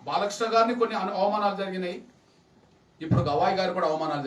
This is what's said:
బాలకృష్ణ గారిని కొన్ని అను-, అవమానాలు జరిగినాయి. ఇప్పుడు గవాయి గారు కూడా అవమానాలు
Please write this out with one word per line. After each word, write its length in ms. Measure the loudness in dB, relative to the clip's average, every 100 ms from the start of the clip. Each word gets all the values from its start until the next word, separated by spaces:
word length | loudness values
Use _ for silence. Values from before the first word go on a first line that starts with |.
| -4
బాలకృష్ణ 380 | -2 -2 -2 2
గారిని 220 | 4 4 2
కొన్ని 140 | 0 0
అను-, 140 | -4 0
అవమానాలు 360 | 0 2 0 -2
జరిగినాయి. 360 | -4 -4 -6 -8 -14 _ _ _ _ _ _ _ _ -12
ఇప్పుడు 200 | 0 2 2
గవాయి 280 | 2 2 2
గారు 120 | 0 0
కూడా 100 | 0
అవమానాలు 320 | 0 -2 -4